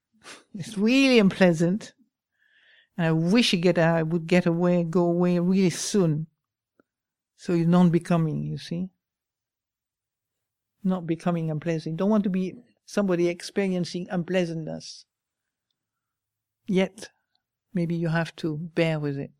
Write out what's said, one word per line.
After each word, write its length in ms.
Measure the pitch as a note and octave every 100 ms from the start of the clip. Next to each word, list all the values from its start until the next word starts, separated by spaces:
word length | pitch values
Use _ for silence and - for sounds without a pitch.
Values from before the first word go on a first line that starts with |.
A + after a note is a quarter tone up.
| _ _
<laughs> 320 | - - _ G#3
It's 220 | D#3+ G3
really 420 | G#3+ C4+ C4+ B3
unpleasant. 760 | G3 - F#3 D#3+ E3+ G3+ - _ _ _ _ _ _ _ _ _ _ -
And 100 | D#3+
I 40 |
wish 420 | D#3+ E3 A3+ A#3
it 40 | F#3
get, 200 | F3+ F3
I 260 | E3 E3
would 240 | D#3+ E3+ E3
get 180 | F3+ F3
away, 380 | E3+ F3+ F3+
go 200 | E3+ F3
away 340 | F3 E3+ F3+ F3
really 300 | F3 F#3+ F#3+
soon. 580 | - - G#3 E3+ D3+ D#3+ _ _ _ _ _ _ _ _ _ _ _
So 180 | -
it's 140 | F3 E3+
non-becoming, 760 | F3+ F3+ E3 E3 E3+ D#3+ C#3+
you 140 | D3+ D3+
see. 320 | - E3+ F#3 _ _ _ _ _ _ _ _ _ _ _ _ _ _ _ _ _ _ _
Not 220 | F#3+ F#3 E3+
becoming 460 | E3 F3+ E3+ D#3+
unpleasant. 460 | D#3 E3+ D#3+ D#3 D#3+
Don't 120 | F#3+
want 140 | A3
to 60 | G3+
be 260 | F#3 F#3 - _ _ _
somebody 380 | - G3+ F3 F3
experiencing 760 | F3 - - G3 F#3 E3+ F3+ F3+
unpleasantness. 960 | F#3 E3 F#3 F3 E3 D#3 D#3+ - - _ _ _ _ _ _ _ _ _ _ _ _ _ _ _ _ -
Yet, 420 | F#3 F#3+ - - _ _ _ _ _ _
maybe 220 | F#3 E3+ E3+
you 140 | E3
have 260 | E3 D#3+ -
to 200 | E3+ D3+
bear 420 | E3+ - E3 D#3
with 180 | D3 C#3
it. 140 | -